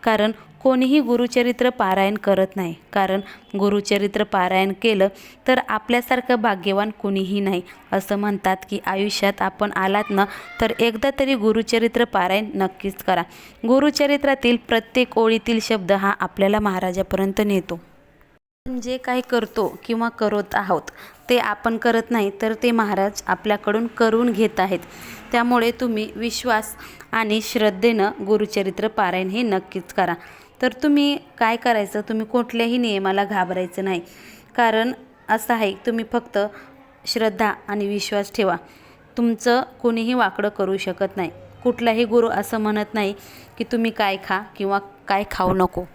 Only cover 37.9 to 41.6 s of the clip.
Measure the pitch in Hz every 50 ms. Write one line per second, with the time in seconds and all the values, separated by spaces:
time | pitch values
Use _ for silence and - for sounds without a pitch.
37.9 | 202 208 202 - - 202 202 202 - - 208 190 175 170 - - - - - -
38.9 | - - - - - - 233 233 233 220 - 247 240 254 - - - - - 240
39.9 | 233 226 226 226 247 254 233 190 190 - 202 208 202 - 196 185 190 185 - -
40.9 | 180 - 196 190 190 - 180 165 - - - - - -